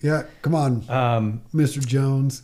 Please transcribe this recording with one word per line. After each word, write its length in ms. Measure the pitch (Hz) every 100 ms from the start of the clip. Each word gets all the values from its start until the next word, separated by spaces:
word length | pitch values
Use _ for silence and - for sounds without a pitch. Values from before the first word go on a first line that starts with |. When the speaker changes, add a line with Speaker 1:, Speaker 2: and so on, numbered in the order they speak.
Speaker 1:
Yeah, 200 | 147 151 - -
come 140 | 147
on, 340 | 160 135 120 -
Speaker 2:
Um, 540 | 127 120 113 107 104 -
Speaker 1:
Mister 260 | 156 143 143
Jones. 640 | 127 135 135 135 135 -